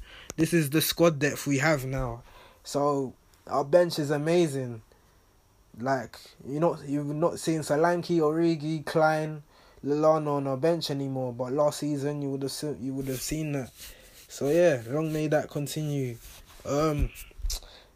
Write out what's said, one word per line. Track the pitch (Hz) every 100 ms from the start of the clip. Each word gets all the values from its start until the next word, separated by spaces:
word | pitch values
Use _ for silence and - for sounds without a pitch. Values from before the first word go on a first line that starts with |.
| - - - -
This | 160
is | 170 147
the | 156
squad | - - 170 147
depth | 143 120 -
we | 139
have | 151 151 131
now. | 131 131 117 - - - -
So | - 143 143 139 131 - _ _ -
our | 123
bench | 143 175 175 170
is | 143
amazing. | 147 151 175 170 135 127 117 - _ _ _ _ _ _ _ _ -
Like, | 120 139 - - - - 113
you're | 143
not, | 165 156 143
you've | 143 143
not | 151 165 -
seen | - 160
Solanke, | 143 147 170 175 170 175
Origi, | 151 160 170 160 151 160
Klein, | 147 165 156 156 156 156 - _ - -
Lallana | 131 147 156 156 147 143
on | 139
our | 135
bench | 160 170 151
anymore. | 139 139 131 127
But | 117 127
last | 139 147 143
season, | 147 143 139 147
you | 143
would | 135
have | 135
se-, | - 151 135
you | 127
would | 135 135
have | 127
seen | - 156 156
that. | 143 120 - - - - - -
So | - 135
yeah, | 160 175 135 113
long | 143 160
may | 156 156
that | 151 -
continue. | 151 143 - 151 143 127 113 - - - -
Um, | - 143 156 151 143 - - - - - - - -